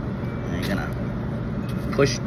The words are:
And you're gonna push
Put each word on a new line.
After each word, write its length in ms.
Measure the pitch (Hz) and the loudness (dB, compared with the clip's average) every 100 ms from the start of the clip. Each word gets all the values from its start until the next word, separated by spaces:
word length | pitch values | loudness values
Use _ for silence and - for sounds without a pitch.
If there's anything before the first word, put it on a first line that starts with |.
| - - - - - | -2 -2 -4 -4 -2
And 160 | 87 92 | -2 0
you're 80 | |
gonna 1160 | 95 - - - - - - - - - - - | 0 -2 -2 -2 -2 -2 -2 -2 -2 -2 -2 2
push 260 | - 139 - | 6 6 4